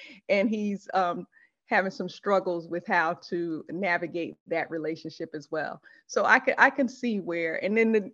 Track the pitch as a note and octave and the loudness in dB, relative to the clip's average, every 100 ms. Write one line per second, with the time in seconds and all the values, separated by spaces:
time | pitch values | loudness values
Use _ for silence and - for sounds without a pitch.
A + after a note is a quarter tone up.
0 | - A3 - G3+ G#3 G#3+ G#3 G3 - F#3+ | -20 -8 0 2 2 2 -2 -4 -2 0
1 | F3 F3 F3 _ _ _ - G#3+ F#3+ F#3+ | 0 -2 -8 _ _ _ -2 0 0 -2
2 | F3+ - G3+ F#3+ F#3+ E3+ E3 E3+ G3 F3+ | -8 -4 2 2 2 -4 -4 -6 0 2
3 | E3 F3 - F3 E3+ D#3 - E3 F#3+ F3 | 2 -2 -6 -4 -4 -6 -8 -4 -2 -2
4 | E3+ F3 D#3+ - - E3 - E3 D#3 D#3+ | -2 -6 -6 -8 -6 -4 -4 -6 -6 -6
5 | D#3+ - D#3+ D#3 - D#3 C#3+ E3 - - | -10 -10 -10 -10 -8 -6 -6 -10 -18 -20
6 | - - - C4 - - C4 C#4 B3+ - | -4 0 4 4 4 4 4 4 -2 -2
7 | A#3+ G#3 E3+ E3+ E3 D#3+ F#3 A3 A3+ G#3+ | -4 -2 -2 -2 -2 -2 0 4 4 4
8 | F#3 | 0